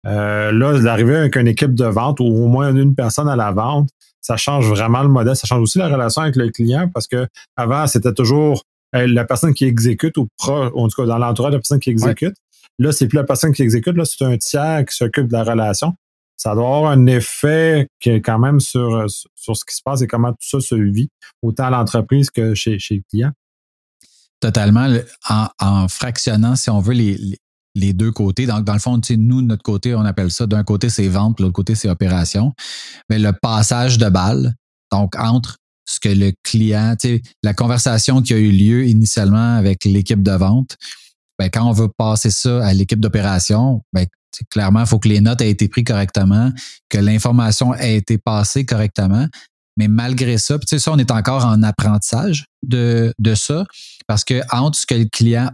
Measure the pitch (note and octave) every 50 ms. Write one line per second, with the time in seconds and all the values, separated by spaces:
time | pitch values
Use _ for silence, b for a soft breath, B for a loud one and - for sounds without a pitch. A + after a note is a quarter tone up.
0 | - G2+ G#2 G#2 G#2 G#2 G#2 G#2 G#2 G#2+ G#2+ A2+ C3 C#3+ D3 C3+ A2+ A#2 A#2 G#2+
1 | A#2 A#2+ C#3+ D#3+ D#3 C3+ - C3 A#2+ A#2 A2 - D3+ C#3+ B2 A#2 B2+ A2+ G2+ A2
2 | A#2+ C#3+ D3 - B2+ A#2 A2 A2+ A#2+ A#2+ B2 C3 C#3+ C#3+ C3 C3+ C#3 C#3 C3+ C3+
3 | B2 A2 - - D3+ D3 C#3 A#2+ G#2+ G#2 F#2 G2+ A2 B2 D3 C#3+ C#3+ C#3 _ _
4 | b b b _ - - A#2 A2 - C#3 C#3+ C#3+ A#2+ G#2+ G#2+ G2 A2 A2+ A#2 B2+
5 | C#3 C#3+ C3+ B2+ A2+ B2+ C3 - - - B2+ A#2+ A2+ G#2+ - F#3 F#3 D#3+ C#3+ C3
6 | A#2+ A2+ - D#3 D#3 D#3 C3 C3 A#2+ A#2+ A2+ - A#2 A#2 B2 D3+ F3+ F3+ F3+ A#2+
7 | - - - B2 B2+ - B B B B _ - A#2+ A#2 C3 D3 D#3 C3+ - A2+
8 | A2+ B2 G#2 - B2 A2 C#3 D3+ D3+ D3+ C#3+ - - _ _ _ _ _ - B2
9 | B2 B2 B2 B2 A#2 - C3 A#2+ - E3 C3+ - C#3 C3 A#2+ A2+ A2+ B2 A2+ -
10 | - D#3+ - D#3 B2 G#2+ _ - - C#3 C#3 D3 C3+ B2 - B2+ A#2 G#2+ - -
11 | B2+ A#2 A#2 A#2 A#2+ A#2+ A2+ G#2 B2 C#3+ C#3+ C3+ - - C#3+ C3+ - C3 A#2 A2
12 | G#2+ A#2+ A2 - D3+ F3+ G3+ _ _ _ b b b b _ - B2 D3+ C#3+ -
13 | C#3 G#2+ C#3 D3+ C3 - C#3 - - D#3+ C#3 - C3+ A#2 A2+ A#2+ A#2 F3+ F3 E3+
14 | D#3+ - - - C#3 B2+ B2 A2 - - - C#3+ D3 D#3+ D#3+ D3+ C3+ - - -
15 | B2 A2 - D3 C3 A#2 A#2 A2+ A2+ A2+ A#2 A2+ A2 G#2+ G2+ - C#3+ E3 F3+ _
16 | _ _ _ _ _ _ _ - - A2 G#2 A2 A#2+ B2 C3+ D3 D#3 D#3 C#3+ C3+
17 | B2 B2+ B2+ B2 A2 - - - - D3 D#3 D#3+ D#3+ D#3+ D#3 D3+ C3+ - _ _
18 | - A#2+ A#2 A2 G#2 - A2+ A2+ A#2+ C3+ D3 C#3+ C3+ - - B2+ B2 A#2 A2+ A2+
19 | G#2+ G#2 - - - _ _ - - - A2 - - - - - _ C3 C#3 B2+
20 | B2+ F#2+ - A#2 A#2 A#2+ A#2 - - - - C3+ B2+ - B2 A2+ G#2 G2+ G2+ G#2+
21 | C3+ - _ _ B B B _ - A2+ G#2+ - C3 B2+ C3 B2 A2+ G#2+ - A#2
22 | A2 - C3+ C#3+ C#3 - _ - A2 A2+ G#2+ G2+ - A2+ G#2+ F#2+ - - G#2+ G2
23 | F#2+ _ - G#2+ B2 D3 C#3+ _ _ _ _ _ _ _ _ _ _ _ _ _
24 | b b b b b b _ _ - A#2 - A2 G#2 G2+ G#2 A#2 C3 C3+ B2 A#2
25 | A#2+ - - _ - - G#2+ G#2+ A2 - _ - G#2+ G2 G2+ G2 F#2+ F#2 - -
26 | B2 B2 A#2+ - - B2 A2 G#2 A2 A#2 B2+ B2+ - - A2 G2+ F#2 A2 B2+ A#2+
27 | A2+ G2+ G2 - G#2 G2 G2 - _ _ _ _ _ _ _ G2 F#2+ G2 F#2+ F2+
28 | A2 A2+ A2 - G#2 F#2+ F#2 - C3 B2 G#2+ G#2+ G#2+ G#2 G#2 G#2 - B2+ B2 A#2+
29 | A#2 - A#2+ A2 G#2+ A#2 B2 C3 B2+ A#2 A2 G2+ _ - G#2 F#2+ - B2 A#2+ A2
30 | G#2+ G#2 F2+ - F#2+ F2 - - A#2+ G#2 G#2 G#2 F#2+ - G#2 F#2+ - A#2+ - -
31 | G2 F#2+ F2+ G2 G2+ A2 A2+ - F#2+ F#2 F2 - F2+ - A2 G#2+ - G#2 F2 -
32 | G2 F#2 F#2 F2+ E2+ - - G2 A2+ C#3 B2 B B B B B B B B B
33 | B - G#2+ A2 G#2+ G#2 F#2+ - - A#2 A2 G#2+ G#2+ - B2 A#2+ B2 B2+ B2+ A2+
34 | A2+ G#2 F#2 F#2 F2+ G2 A#2+ C3+ C3 B2 A#2 _ _ _ _ _ _ _ G2 G2
35 | G#2 F#2 - - A#2 A2+ A#2 B2+ B2 - - _ _ _ _ _ _ - - -
36 | - G#2 G2 G2 G2 G2 F2 _ _ - - A2 A2 G#2+ G#2 G#2 A2 A#2 A#2 G#2+
37 | - B2 A#2+ G#2+ B B B _ - G#2+ G2 - A#2+ A#2 B2 A#2+ - C3 A#2 A2
38 | - - C3 C3 A#2+ - A#2+ A2 G#2+ G#2+ G2+ F#2+ G2+ G#2+ A#2 B2 C3 B2 A2 A2
39 | A2+ G#2 - A#2 G2+ G2 G2+ A2 A#2 A#2 A#2 A#2 F#2+ G2 F#2+ - - G#2 G2 G2+
40 | F#2+ - A2+ G2+ F#2+ G#2 F#2+ F2+ F#2+ F#2+ G#2+ B2+ C3 - - B B B B B
41 | B B B _ _ _ _ - F#2+ F2+ - A2+ A#2 A#2+ A2+ G#2 A2+ G#2 - -
42 | A2+ A2 A2 G#2+ - A2+ G2 - - B2+ B2 B2 A#2 G2+ F#2+ F#2+ G2 - - G#2+
43 | G#2+ G#2+ - G#2+ F#2+ G2+ F#2+ F2+ - - G#2 A2 B2 C3+ B2+ A2 - _ - F#2
44 | F#2 F2+ _ _ _ _ - - G#2+ _ - G#2+ G2+ F#2+ G2+ A2+ A#2 G#2+ A#2+ G#2+
45 | - A2 G#2 G2+ G2+ A#2 B2 B2 A#2+ G#2+ G#2 - G#2+ G2+ - - A#2 - A2+ G2+
46 | G2+ F#2 - G#2 G2 F#2+ G2+ G#2+ A#2+ C3 B2+ B2+ B B B B _ _ - G#2
47 | G2+ G#2 G#2+ A2 - B2 A#2+ A#2+ A#2 A2 G#2+ - C3 B2 B2+ B2 C3+ A#2 A2 A2
48 | G2 - A2+ G#2 _ - A2 G#2 G#2 - - C#3 C#3 A#2+ B2 G#2+ G#2+ G#2 _ -
49 | G2 F#2+ G2 A2+ C#3+ D#3+ B B B B _ _ _ _ _ G#2+ G#2+ G#2 G#2+ A2+
50 | A#2+ B2 C3 B2 C3 A#2+ A#2+ G#2+ - - D3 D3+ - - - C#3+ - D#3+ D#3+ C#3+
51 | B2 - A#2+ A2 G2 C3 C3 C3+ B2 A#2+ A2 G#2+ A2 G#2+ G2+ - - G#2+ G#2+ G#2
52 | - - - A#2 E3 G3+ E3 C#3+ D3 _ _ _ - C3 B2 B2 A#2+ A#2+ A#2 A#2
53 | A#2 A2+ - - G#2 A2+ A2 G2+ - - C#3+ E3 G3 - B B B B B B
54 | B - - G#2+ - - B2+ B2 C3+ B2+ - B2 C3 D#3 D3+ - - - C3 A#2
55 | A2+ G#2+ - - A2+ A#2 A#2 A#2 B2+ C3